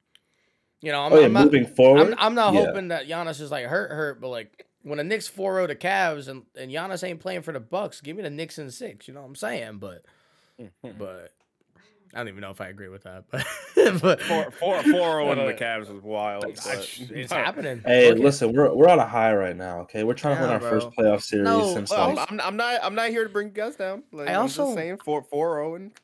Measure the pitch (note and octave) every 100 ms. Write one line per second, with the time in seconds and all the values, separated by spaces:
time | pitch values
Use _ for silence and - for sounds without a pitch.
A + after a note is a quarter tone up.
0 | _ _ _ _ _ _ _ _ D3+ C#3+
1 | D3 D#3 B2+ A#2+ D3 C#3 A#2+ - B2+ C#3+
2 | F#3+ A#3+ G#3+ A#3+ G#3+ - - F#3+ F3+ D#3+
3 | C#3 E3 E3 D3 D3 C#3+ A#2+ F3+ G#3 D3+
4 | D3 A#2 B2+ A#2 G#2+ _ - _ C#3 D3
5 | E3 G#3+ - G3 F#3+ F#3 E3+ C#3 F3+ G3
6 | F3 D3 C3+ C3 _ C3 C3 D3+ F#3+ F3+
7 | F#3 E3 F#3 F3+ D#3+ C#3 A2+ F3+ G3+ -
8 | C#3 F#3+ E3 D3 D#3+ - C3+ - A3+ G#2
9 | - C#3 C3+ C#3 G#3+ G3+ A2 G#2 G2 E2+
10 | _ _ _ _ _ _ G2+ _ B2 G2+
11 | G2 F#2 E2+ _ _ _ _ _ _ _
12 | _ A#2 A2+ G2 G2 G2 F#2+ G2+ F#2 G2
13 | F#2 F#2 - C3+ - - - - A#3+ F3+
14 | F3+ D#3 - D#3+ C#3+ - F3+ F3 D4 F3+
15 | E3+ D#3 D3 C#3 C3+ A#2 A#2 A2 G#2 G2+
16 | G#2 G#2+ G#2 G2+ G2+ - - - - -
17 | B2+ B2+ B2 E3 E3+ C#4 C#3+ A#2+ G#2+ B2
18 | A#2+ A2+ C#3 C#3 A#2 B2+ C#3 B2 E3+ D#3+
19 | G#2+ A#2 A2+ G#2 F#2 F2+ F#2 F2 F2 A2
20 | A2+ B2 D3 C3+ B2 A2 A#2 A2 A#2+ -
21 | G#2+ G2+ - G#2 G2+ - F#3+ F3 - G#3
22 | - - - G#3 F#3 G#3+ A#3+ A#3+ F#3+ G#3+
23 | A3+ A3+ A3 G3+ G#3 G3+ A3+ - F#3+ G#3
24 | - D#3 D#3 F#3+ C4 - C#4 G3+ E3 G3
25 | - D3+ - D3 E3+ D3+ D#3 E3+ G3 _